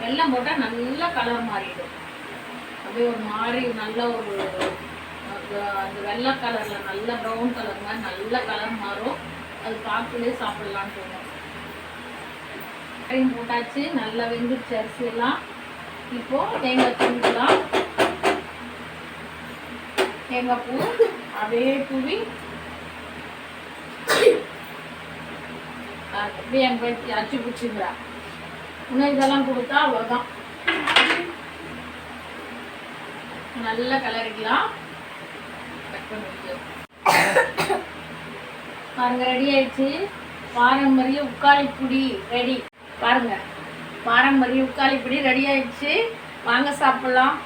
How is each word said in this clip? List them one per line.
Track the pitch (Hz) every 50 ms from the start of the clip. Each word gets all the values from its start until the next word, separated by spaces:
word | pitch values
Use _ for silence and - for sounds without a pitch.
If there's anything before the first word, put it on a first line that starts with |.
| - 226
வெல்லம் | 262 294 330 294 247
போட்டா | 247 254 294 302 285
நல்ல | 254 226 233 233 240 247 269 294 339 349 339 262
கலர் | 233 233 240 226 233 226
மாறிடும். | - - - - - - 262 - - - - - - - - - 208 233 - - - - - - - - -
அப்படியே | - 202 233 240 240
ஒரு | 233 226 214 214 208
மாதிரி | - 226 233 233 254 254 247 226 220
நல்ல | 214 220 220 233 240 240 233
ஒரு, | 220 214 208 202 196 190 190 190 185 175 185 190 - - - - - - - - - - 247 202
அந்த, | 202 - - 202 202 202 202 202 196 190
அந்த | 190 196 208 202 208
வெள்ளை | 202 226 247 269 269 262
கலர்ல | 254 226 226 220 214 208 202 202 202 196
நல்ல | 190 202 214 233 240 226
ப்ரௌன் | 214 220 226 226 233 247 240 240
கலர் | 226 208 196 - -
மாதிரி | 202 220 240 226 -
நல்ல | - - 202 220 240 254 247 247
கலர் | 220 - - 247 233 220
மாறும். | 208 196 202 202 220 247 294 - - - - - - - - - -
அது | 220 220 - -
பார்க்கலே | 220 208 220 240 240 - 240 233 240 254 -
சாப்பிடலாம்னு | 240 208 - - 208 202 196 196 196 202 - 196
தோணும். | 190 - - - - - - - - - - 80 - - - - - - - - - - - - - - - - - - - - - - - - - - - - 240 -
அரியும் | 254 262 262 254 233 233
போட்டாச்சு, | 233 233 240 240 226 - - 277 285 320 339 269
நல்லா | 220 220 214 233 233 233 233
வெந்துருச்சு | 240 240 240 262 254 - - 247 220
அரிசி | 214 220 - - 254 233 226
எல்லாம். | 233 240 254 285 - - - - - - - - - - - - - - - 247 240
இப்போ | 233 - 262 277 - - - - -
தேங்காய் | 254 254 262 - 247 247 -
துருவிக்கலாம். | 240 247 240 247 233 233 233 233 247 262 - - - - - - - - - - - - - - - - - - - - - - - - - - - - - - - - - - - - - - - - - - - - 240 - - - - - 381 - - - - -
தேங்காய் | 254 254 254 247 247 240 247 240
பூ | 247 269 - 453 480 466 453 403 - - - - - -
அப்படியே | 214 214 233 233 247 269 277 277 269 269
தூவி, | 269 262 254 285 359 440 466 440 - - - - - - - - - - - - - - - - - - - - - - - - - - - - - - - - - - - - - - - - - - - - - - - - - - - - - - - - - - - - - - - - - - - - - - - - - - - - -
ஆ, | 202 208 202 190 -
அப்படியே | - 233 240 269 262 254
என் | 240 226 226
பேத்தி | 240 240 - - 247 226 220
அச்சு | 220 - 285 262 226
பிடிச்சிக்கிறா. | 240 240 - - 233 214 208 190 - - - - - - - - - - - - - - - - - - - - -
இன்னும் | 269 254 277 285 285
இதெல்லாம் | 262 269 269 277 277 269 254
கொடுத்தா | 254 247 240 - 277 285
அவ்வளோதான். | 311 285 247 226 226 226 240 240 - - - - - - - - - - - 330 - - - - - - - - 349 - - - - - - - - - - - - - - - - - - - - - - - - - 240 240 - - - - - - - - - - - - - - - - - - - 247 233
நல்லா | 226 220 226 247 254 269 269 262
கிளறிக்கலாம். | 240 226 233 226 220 214 214 220 220 - - - - - - - - - - - - - - - - - - - - - - - - - - - -
கட் | - - - -
பண்ணி | 214 214 - - - - - - 269 - - - - - - - - - - - - - - - - 523 480 480 - - - - 392 - - - - - - - - - - - - - - - - - - - - - - - - -
பாருங்க, | 247 247 247 247 247 254
ரெடி | 254 254 269 285 277
ஆயிடுச்சு. | 269 269 240 - - 269 277 294 320 392 403 - - - - - - - - - 240
பாரம்பரிய | 240 254 269 277 277 277 262 262 262 262 277 285 285 254
உக்காளி | 240 - 294 285 285 285 285 247 - -
பொடி | 269 262 262 269 269 262 220 196 - - 233
ரெடி. | 240 247 247 262 240 - - _ - - - - - -
பாருங்க, | 233 247 254 240 233 202 - - - - - - - - - - - - - - -
பாரம்பரிய | 233 240 254 277 277 269 254 240 247 262 262 254
உக்காளி | - - 269 269 269 269 -
பொடி | 254 254 302 285 262
ரெடி | 247 262 269 277
ஆயிடுச்சு. | 277 269 262 240 - - 285 294 311 392 453 466 453 - - - - - - 220
வாங்க | 240 254 277 285 277 - 294
சாப்பிடலாம். | 262 254 254 262 254 254 254 254 277 285 - -